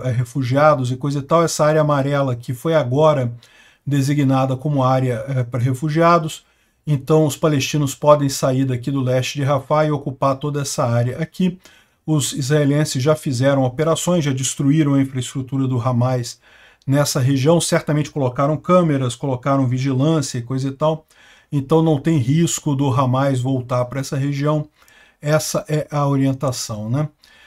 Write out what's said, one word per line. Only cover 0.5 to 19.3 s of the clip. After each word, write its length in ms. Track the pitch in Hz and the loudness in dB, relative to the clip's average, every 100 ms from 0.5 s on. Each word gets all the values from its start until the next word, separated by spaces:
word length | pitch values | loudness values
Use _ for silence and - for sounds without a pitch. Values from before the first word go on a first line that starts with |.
| 135 151 143 123 | 4 4 4 0
e 40 | 127 | -4
coisa 240 | 143 143 | -4 -4
e 20 | |
tal. 220 | 139 165 | 0 2
Essa 220 | 165 - 151 | 2 2 2
área 160 | 156 | 2
amarela 540 | 147 143 139 143 139 120 | 2 0 0 0 -2 -4
que 160 | - | -6
foi 220 | 123 165 | -6 0
agora 580 | 160 123 131 156 147 120 117 _ _ - _ - | 0 0 2 2 2 -2 -6 _ _ -20 _ -4
designada 720 | 143 135 147 135 135 131 131 | 0 2 2 2 2 0 -2
como 260 | 156 147 | -2 0
área, 400 | 127 131 127 117 127 | 2 2 0 -4 -4
eh, 160 | 131 | -4
pra 160 | 120 127 | -4 -2
refugiados. 840 | 123 131 156 151 165 170 160 - _ _ _ _ - | -2 -2 -2 2 4 4 0 -10 _ _ _ _ -4
Então 400 | 147 - 156 156 | -4 2 2 2
os 100 | - | 2
palestinos 560 | 165 147 127 151 139 | 0 0 0 -2 -2
podem 340 | - 147 147 139 | 0 4 4 4
sair 380 | 135 143 131 135 | -2 -2 0 0
daqui 240 | 123 120 | -2 -4
do 120 | 139 | -2
leste 340 | 127 127 120 143 | 0 0 -2 -4
de 80 | |
Rafah 420 | 139 143 - 151 156 | -2 -2 0 0 2
e 60 | |
ocupar 460 | 147 147 131 139 135 | -2 -4 -2 -2 0
toda 240 | 147 143 | -4 -4
essa 220 | 135 - | -6 -2
área 360 | 127 117 120 - | 0 0 0 -4
aqui. 400 | 160 - 185 185 - _ _ _ - | -8 0 -2 -2 -16 _ _ _ -2
Os 260 | 156 127 | 0 0
israelenses 720 | - 127 151 143 143 151 139 | -4 0 2 2 2 0 0
já 120 | 131 156 | 0 0
fizeram 480 | - 123 135 139 | 0 0 2 2
operações, 640 | 131 120 156 156 - 180 143 | 0 0 -2 0 0 0 0
já 80 | |
destruíram 640 | 131 131 - 139 151 151 139 | -2 -4 -2 2 2 4 2
a 60 | |
infraestrutura 680 | 135 131 123 139 127 135 131 | 0 -2 -6 -8 -6 -2 -2
do 120 | 127 | 0
Hamas 600 | 120 120 127 127 120 - _ - - _ - | 0 0 0 0 -6 -12 _ -20 -20 _ -2
nessa 320 | 139 143 156 | 0 0 0
região, 420 | 131 139 131 170 | 0 2 4 2
certamente 480 | - 165 - 147 147 | 2 -2 0 -2 -2
colocaram 480 | - 131 120 143 151 | -2 -4 0 -2 -2
câmeras, 580 | - 180 170 139 127 - | 2 2 4 0 -2 -4
colocaram 520 | 143 | -4